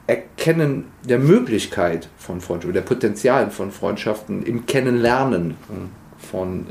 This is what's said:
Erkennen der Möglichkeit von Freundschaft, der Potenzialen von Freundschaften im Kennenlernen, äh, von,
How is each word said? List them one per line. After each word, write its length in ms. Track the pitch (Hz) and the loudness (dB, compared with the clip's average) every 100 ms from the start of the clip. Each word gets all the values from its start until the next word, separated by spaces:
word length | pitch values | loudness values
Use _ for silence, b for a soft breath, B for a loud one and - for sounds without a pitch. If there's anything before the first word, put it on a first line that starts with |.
| - | -2
Erkennen 800 | 113 - - 160 165 147 135 - - 123 | -2 -2 -2 0 2 2 -2 -8 -10 0
der 120 | 127 | 4
Möglichkeit 880 | 143 220 247 104 - - 87 82 - - | 6 6 4 -2 -2 0 0 0 -6 -18
von 240 | - 90 | -10 -8
Freundschaft, 340 | - 87 87 92 | -6 -6 -2 -2
der 60 | |
Potenzialen 680 | - 123 113 101 127 131 104 | 0 0 0 2 2 4 2
von 180 | - 98 | -4 -8
Freundschaften 680 | - 92 104 110 107 - 98 | -4 -4 -2 -4 -4 -6 -6
im 240 | - 120 - | -4 -6 0
Kennenlernen, 840 | 135 131 120 117 127 135 95 85 | 0 2 2 4 4 2 0 -2
äh, 760 | 78 - 95 92 - - - - | -6 -12 -12 -12 -16 -20 -20 -10
von, 340 | 95 92 92 - | -6 -4 -6 -6